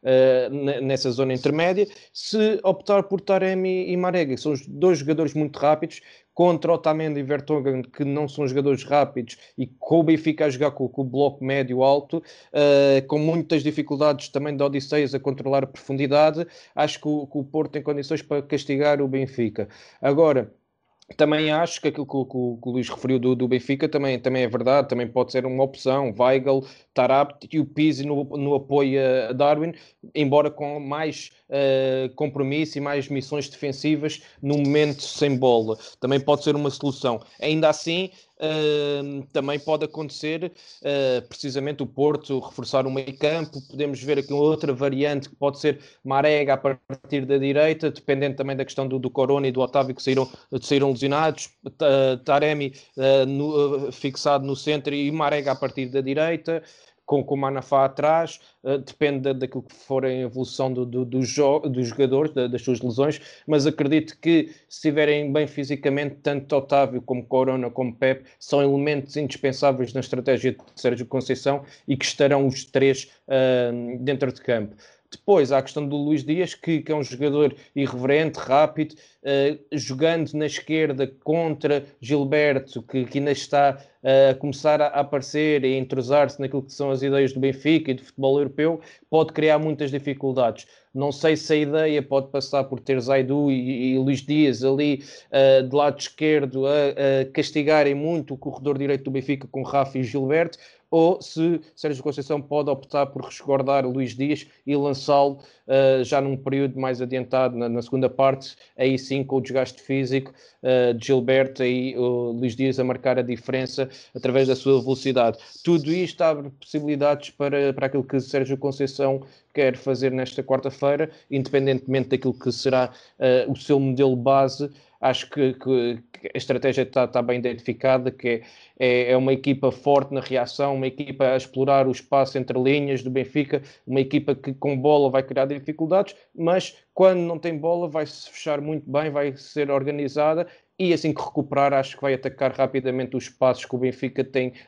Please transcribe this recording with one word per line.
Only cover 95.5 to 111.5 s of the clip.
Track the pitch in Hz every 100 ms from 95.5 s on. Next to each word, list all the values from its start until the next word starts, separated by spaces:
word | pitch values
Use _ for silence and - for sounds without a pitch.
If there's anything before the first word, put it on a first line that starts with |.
| 135
de | 127 139
lado | 143 139
esquerdo | - - 156 151 135 131 135
a, |
a | 147 143 - 139 135 135
castigarem | 143 147 156 147 156 143
muito | 143 156 170 131
o | 131
corredor | 147 - 139 135
direito | 139 139
do | 139
Benfica | 135 139 135 143
com | 135
Rafa | 123 139 135 131
e | 123
Gilberto, | 139 131 156 165 - - _ _
ou | 165 165 190
se | - 160 165 160 -
Sérgio | - 151 135
Conceição | 147 139 135 147
pode | 135 147 143
optar | 135 - 147 139
por | 139
resguardar | - - - 135 131 139 131
Luís | 131 123
Dias | 113 139 143 - _ -
e | 143
lançá-lo, | 143 139 151 143 139 139 - _ -
eh, | 135 135 131
já | 120 143
num | 139 135
período | 135 135 139 135
mais | 131 123
adiantado, | 123 127 123 131 127 120
na, | 117
na | 120
segunda | 120 135 127
parte, | 131 135 135 - - _ -
aí | 131 131
sim | - 135
com | 135 135
o |
desgaste | 131 131 127 -
físico, | - 135 127 135 135 - _ _
eh, | 127 127 123
de | 117 123
Gilberto | 131 120 131 135